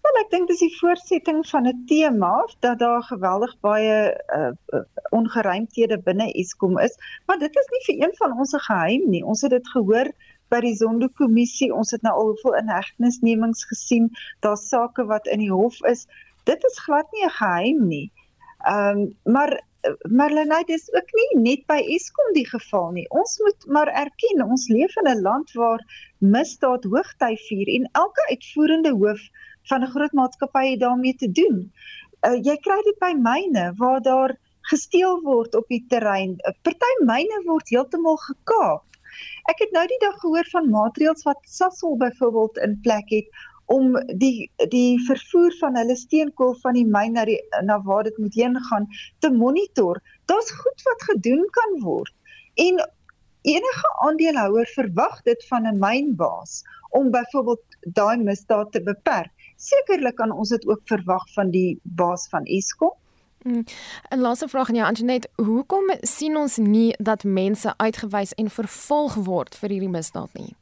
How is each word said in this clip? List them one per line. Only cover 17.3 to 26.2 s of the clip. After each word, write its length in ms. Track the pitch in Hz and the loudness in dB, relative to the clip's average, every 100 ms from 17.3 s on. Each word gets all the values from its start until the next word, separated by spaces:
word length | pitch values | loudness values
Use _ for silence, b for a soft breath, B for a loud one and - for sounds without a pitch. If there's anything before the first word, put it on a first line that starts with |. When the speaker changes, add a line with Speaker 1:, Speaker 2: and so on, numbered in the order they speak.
Speaker 1:
geheim 560 | - 208 175 208 302 202 | 0 -2 0 0 2 0
nie. 240 | 147 165 _ b b b - | -2 -8 _ b b b -6
Ehm, 420 | - 202 202 202 202 - | -2 0 0 0 -4 -4
maar, 280 | - 247 294 | 0 2 2
uh, 420 | - - _ - - - | -2 -8 _ -6 -6 0
maar 220 | 233 294 | 2 4
Lenet, 340 | 302 302 311 349 | 2 2 0 0
dis 280 | 320 - | -6 -2
ook 140 | - - | -4 0
nie 280 | 440 508 370 | 0 2 4
net 260 | 226 269 - | 2 0 0
by 140 | 302 240 320 | -2 0 -4
Eskom 360 | - - 539 | -4 -2 0
die 160 | 330 240 | 2 0
geval 420 | 240 - 202 170 | -6 -4 -2 -2
nie. 180 | 175 - | -6 -4
Ons 300 | - 403 - | -2 -2 0
moet 280 | 427 415 - | 0 0 0
maar 220 | 285 302 | 0 2
erken, 540 | - 294 _ 466 381 | 0 -4 _ 0 0
ons 260 | 214 254 240 | 0 0 2
leef 280 | 226 349 - | 2 2 2
in 140 | 339 | 0
'n 120 | 233 | 2
land 300 | 190 247 311 | 0 -2 -4
waar 280 | 240 233 226 226 B B | -2 0 0 -6 B B
misdaad 680 | _ | _